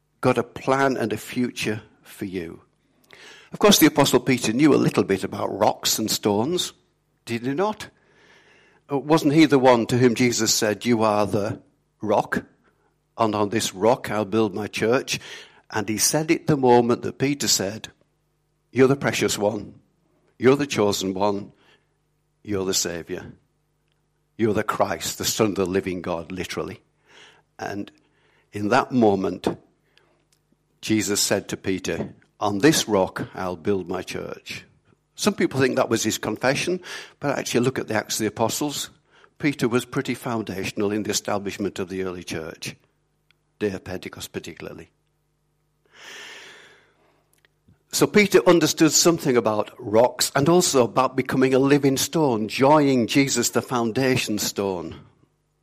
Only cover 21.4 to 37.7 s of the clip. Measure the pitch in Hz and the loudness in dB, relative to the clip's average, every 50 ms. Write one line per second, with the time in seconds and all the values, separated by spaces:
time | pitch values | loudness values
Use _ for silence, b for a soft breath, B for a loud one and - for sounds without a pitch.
21.4 | 101 90 b b b b b b b b _ _ _ _ _ _ _ _ _ _ | -6 -12 b b b b b b b b _ _ _ _ _ _ _ _ _ _
22.4 | _ 104 101 95 95 95 92 - - 90 85 85 78 - 90 85 - - - _ | _ -6 -6 -4 -2 -2 -2 -4 -4 -4 -6 -8 -10 -10 -12 -12 -12 -14 -20 _
23.4 | _ _ _ _ _ _ _ _ _ _ _ _ _ _ _ _ _ _ _ - | _ _ _ _ _ _ _ _ _ _ _ _ _ _ _ _ _ _ _ -2
24.4 | 113 113 101 104 104 - - - 101 98 90 78 - - - - 92 - - - | 0 0 0 0 -2 -2 -2 0 0 0 0 -4 -6 -8 -8 -6 -6 -4 0 0
25.4 | 110 107 87 98 95 87 92 98 90 95 90 90 80 90 87 82 85 78 92 90 | 0 0 0 0 -2 -2 -2 -2 -2 -2 -6 -6 -6 -6 -8 -8 -8 -10 -10 -10
26.4 | 87 - - - 78 85 - - _ _ _ b b b b b b b b b | -10 -8 -8 -8 -8 -10 -12 -16 _ _ _ b b b b b b b b b
27.4 | b _ _ - - 90 98 101 101 - - _ _ _ _ _ _ _ _ _ | b _ _ -12 -12 -10 -8 -10 -10 -12 -16 _ _ _ _ _ _ _ _ _
28.4 | _ _ - 104 104 101 113 135 123 - 139 127 113 107 98 95 95 92 90 92 | _ _ -10 -6 -2 0 2 2 2 2 2 4 4 6 4 4 0 -2 -4 -4
29.4 | - - - - _ _ _ _ _ _ _ _ _ _ _ _ _ _ _ _ | -4 -4 -4 -6 _ _ _ _ _ _ _ _ _ _ _ _ _ _ _ _
30.4 | _ _ _ _ _ _ _ _ - - 110 110 95 95 104 98 - - 113 98 | _ _ _ _ _ _ _ _ -4 -2 0 0 0 0 -2 -2 0 0 0 -2
31.4 | - - - - - 101 95 87 - 87 85 85 - - - - _ _ _ _ | -2 -4 -10 -8 -4 -4 -4 -4 -4 -4 -6 -6 -6 -10 -12 -18 _ _ _ _
32.4 | 104 104 101 98 135 156 160 - - - 104 95 92 - - - 135 - - 90 | -4 -4 0 2 4 4 4 4 0 0 2 2 2 0 -2 -6 -12 -10 -10 -8
33.4 | 92 90 90 82 78 101 101 95 87 85 92 92 90 - - 87 87 82 - - | -8 -8 -8 -6 -4 -2 -2 -2 -4 -6 -8 -8 -8 -8 -10 -10 -10 -10 -12 -14
34.4 | - - - - - - _ _ _ _ _ _ _ _ _ - - 208 202 - | -14 -16 -16 -16 -18 -20 _ _ _ _ _ _ _ _ _ -4 -2 -2 0 0
35.4 | 196 - - 131 135 127 120 127 123 - 113 107 - 110 98 - - - 110 - | -2 -2 0 0 0 2 2 0 0 2 0 0 0 -2 -2 -2 -4 -6 -4 -2
36.4 | - 123 139 139 - - 180 180 B B B B B B B B - 143 - - | 0 0 0 0 -2 -2 -4 -4 B B B B B B B B -6 -4 -4 -4
37.4 | - - - 120 123 131 | -4 -2 0 0 0 0